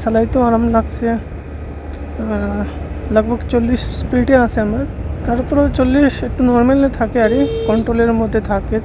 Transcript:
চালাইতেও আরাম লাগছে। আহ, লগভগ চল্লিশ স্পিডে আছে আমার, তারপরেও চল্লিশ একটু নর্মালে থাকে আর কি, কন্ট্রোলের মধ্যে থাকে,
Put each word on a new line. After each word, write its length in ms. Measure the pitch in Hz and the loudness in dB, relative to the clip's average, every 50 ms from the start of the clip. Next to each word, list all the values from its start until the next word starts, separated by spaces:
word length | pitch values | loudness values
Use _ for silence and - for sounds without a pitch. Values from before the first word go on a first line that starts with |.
চালাইতেও 400 | - 226 220 226 226 220 - 262 247 233 | -2 0 2 2 2 2 2 2 2 4
আরাম 160 | 226 226 233 233 226 | 2 2 2 2 2
লাগছে। 300 | 226 226 - - - 233 233 233 | 2 0 -2 -4 -4 -2 -2 -2
আহ, 40 | 220 - - - - - - - - - - - - - - - - - - - - 220 220 214 202 202 202 202 208 202 - - - - - - - - - 214 | -2 -4 -8 -12 -12 -12 -12 -12 -12 -12 -12 -12 -12 -12 -12 -10 -10 -10 -10 -8 -8 -6 -4 -4 -4 -4 -4 -4 -4 -6 -6 -8 -8 -10 -10 -8 -8 -4 0 2
লগভগ 260 | 220 214 220 240 226 - - | 2 2 2 0 -4 -2 0
চল্লিশ 300 | 254 240 233 233 254 226 - - - - | 0 0 2 2 0 -2 -2 -4 -6 -6
স্পিডে 380 | - - 254 254 240 277 269 254 240 | -4 0 0 2 2 4 4 4 4
আছে 120 | 220 - 226 214 | 4 2 0 0
আমার, 180 | 208 214 247 277 - - - - - - - - | 0 0 -2 -4 -4 -6 -8 -8 -8 -6 -6 -4
তারপরেও 400 | 247 233 240 254 - 302 285 285 285 - - | -2 -2 -2 -2 0 2 2 2 2 2 2
চল্লিশ 360 | 254 254 262 285 285 262 - - 247 240 | 2 2 4 4 4 2 2 -2 -6 -6
একটু 120 | - - 254 247 | -2 0 2 4
নর্মালে 380 | 240 240 240 254 269 277 277 269 - - | 4 4 4 4 4 4 2 2 0 0
থাকে 200 | 233 208 - 247 226 | -2 0 2 2 2
আর 60 | 220 240 | 2 4
কি, 60 | 269 277 - - - - 226 | 2 2 0 0 -2 0 0
কন্ট্রোলের 440 | 214 226 220 247 233 233 233 233 233 226 | 2 2 2 0 2 2 2 2 2 2
মধ্যে 200 | 226 214 214 220 208 - | 0 0 0 -2 0 0
থাকে, 260 | 208 196 - - 214 220 | -2 -2 -2 -2 -2 -2